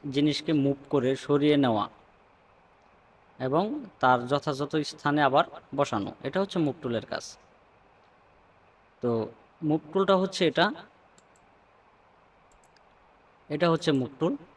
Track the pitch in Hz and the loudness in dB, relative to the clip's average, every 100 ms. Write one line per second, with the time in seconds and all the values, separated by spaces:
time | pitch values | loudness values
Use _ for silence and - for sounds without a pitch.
0 | 147 135 151 139 - 151 139 139 - 143 | -4 0 0 0 0 0 2 -2 -2 0
1 | 127 135 - 143 147 147 131 107 101 - | 0 -2 0 2 4 4 4 2 -2 -10
2 | - _ _ _ _ _ _ _ _ _ | -20 _ _ _ _ _ _ _ _ _
3 | _ _ _ - 131 151 208 294 226 - | _ _ _ -8 -2 0 0 -6 -12 0
4 | 131 127 123 143 160 135 143 156 143 - | 4 4 2 -2 -2 -4 -4 -4 -4 -4
5 | 147 147 143 143 170 - - 139 143 113 | -2 2 4 4 0 -6 -10 -4 -2 -2
6 | 101 - 135 185 196 180 151 127 127 113 | -6 -8 -6 -4 -2 -2 -2 -4 -6 -6
7 | - - - - _ _ _ _ _ _ | -6 -10 -10 -20 _ _ _ _ _ _
8 | _ _ _ _ _ _ _ _ _ _ | _ _ _ _ _ _ _ _ _ _
9 | 123 113 107 - _ _ 151 156 - 190 | -2 -2 -4 -10 _ _ -2 -2 -2 -2
10 | 190 190 190 - 170 143 190 165 202 _ | 2 2 0 0 0 4 0 0 -16 _
11 | _ _ _ _ _ _ _ _ _ _ | _ _ _ _ _ _ _ _ _ _
12 | _ _ _ _ _ _ _ _ _ _ | _ _ _ _ _ _ _ _ _ _
13 | _ _ _ _ _ 151 170 160 160 139 | _ _ _ _ _ 0 2 2 2 0
14 | 123 - 165 277 - | -2 -2 -2 -2 -10